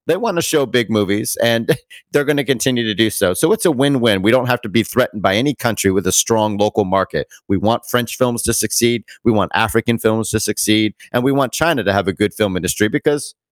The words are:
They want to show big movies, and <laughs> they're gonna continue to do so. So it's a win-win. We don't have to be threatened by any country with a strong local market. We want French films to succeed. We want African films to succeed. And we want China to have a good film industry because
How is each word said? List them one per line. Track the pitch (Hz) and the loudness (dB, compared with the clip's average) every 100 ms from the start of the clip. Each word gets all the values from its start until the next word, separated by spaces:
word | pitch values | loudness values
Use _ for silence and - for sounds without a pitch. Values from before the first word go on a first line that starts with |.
| - | -4
They | 175 | -2
want | 233 170 | -2 -2
to | |
show | - 151 | 0 0
big | 131 120 101 | 0 0 0
movies, | 110 98 101 120 - | 0 0 0 -4 -2
and | 117 117 113 - - | 0 0 0 -4 -6
<laughs> | - _ | -20 _
they're | 147 | -2
gonna | 139 147 | 0 0
continue | 127 123 135 123 | 0 -2 0 0
to | 113 | 0
do | 98 110 | 0 0
so. | - 92 | 2 0
So | 92 160 | 2 0
it's | 214 180 | 2 0
a | |
win-win. | 123 139 139 117 98 | 2 0 2 2 2
We | 98 | 2
don't | 127 123 | 2 2
have | 123 | -2
to | 110 | -2
be | 101 | 0
threatened | 101 117 104 104 | 0 0 -2 0
by | 95 | 0
any | 98 139 | 0 0
country | 127 120 104 98 | -2 -2 0 0
with | 95 90 | 0 0
a | |
strong | - - 113 107 101 | 0 2 0 0 0
local | 104 - 95 | 0 0 0
market. | 95 92 76 - - - | 0 0 -4 -6 -10 -4
We | 98 | 0
want | 101 117 | 0 -2
French | - 120 120 - | 0 -2 -2 -2
films | 123 117 | -2 0
to | - | -2
succeed. | 113 110 - 120 117 - - | -2 -4 0 0 0 -6 -6
We | 113 | 0
want | 110 90 | 2 0
African | 92 110 113 113 117 | 0 0 0 0 0
films | 113 110 107 | 0 0 -2
to | 110 | -4
succeed. | - 107 - 110 107 - - | -4 -4 0 2 0 -4 -6
And | 123 | -2
we | 127 | 0
want | 139 131 | 0 0
China | - 160 147 | 0 0 0
to | 98 | 0
have | 98 95 | 0 0
a | |
good | - 104 | 0 -2
film | - 104 92 | 0 -2 0
industry | 85 - 107 | -4 0 0
because | - 151 147 - - _ | 0 0 -2 -4 -16 _